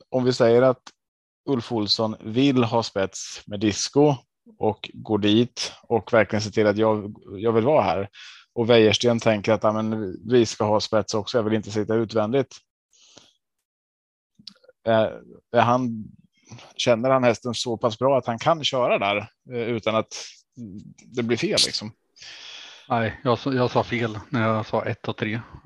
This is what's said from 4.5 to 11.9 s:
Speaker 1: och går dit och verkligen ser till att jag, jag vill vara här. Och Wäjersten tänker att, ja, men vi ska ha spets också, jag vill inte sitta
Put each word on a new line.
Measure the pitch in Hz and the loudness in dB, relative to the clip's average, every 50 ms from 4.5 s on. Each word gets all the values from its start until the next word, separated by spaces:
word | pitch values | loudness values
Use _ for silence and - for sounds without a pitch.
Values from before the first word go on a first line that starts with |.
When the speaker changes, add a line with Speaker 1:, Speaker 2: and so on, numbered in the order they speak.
| _ _ | _ _
Speaker 1:
och | - 107 101 - - - - | -2 -2 -2 -4 -8 -16 -16
går | 117 117 - 107 101 | -16 -4 -4 -2 0
dit | 101 104 104 113 123 120 _ - - - - - _ | 2 4 4 4 2 0 _ -8 -10 -10 -12 -16 _
och | - 117 110 - - - | -2 -2 -2 0 2 2
verkligen | 113 104 - - 104 104 | 2 2 2 0 -4 -4
ser | 104 | -2
till | - 113 107 | 0 2 2
att | 104 101 | 4 4
jag, | 104 110 110 110 107 98 104 107 - - - 95 | 4 2 2 2 0 -4 -8 -12 -16 -18 -16 -12
jag | 90 104 117 113 | -4 -2 0 2
vill | 113 110 | 2 2
vara | 131 156 139 107 | 4 2 2 2
här. | 92 82 92 101 - - - - - - - - _ _ | 2 0 -2 -4 -6 -10 -18 -20 -20 -20 -20 -20 _ _
Och | - 117 110 | -2 2 6
Wäjersten | 120 117 110 107 98 - 120 120 117 113 | 6 8 8 6 4 4 2 0 0 2
tänker | - 117 110 104 92 113 110 | 2 2 0 2 2 0 0
att, | 104 - | 2 2
ja, | 110 107 | 0 0
men | 110 110 110 110 110 107 92 87 - 90 107 | 0 -2 -2 -4 -4 -4 -6 -8 -10 -2 2
vi | 123 123 113 | 4 4 4
ska | - - - 110 | 4 0 -2 0
ha | 104 107 107 | 2 2 0
spets | - - - 107 101 - - | 0 0 0 -2 0 0 -4
också, | 110 101 - - 123 | -4 -4 -2 -2 -2
jag | 104 | 0
vill | 107 110 | 0 0
inte | 110 - 101 | -2 -2 -4
sitta | 101 107 104 87 | -4 -4 -2 0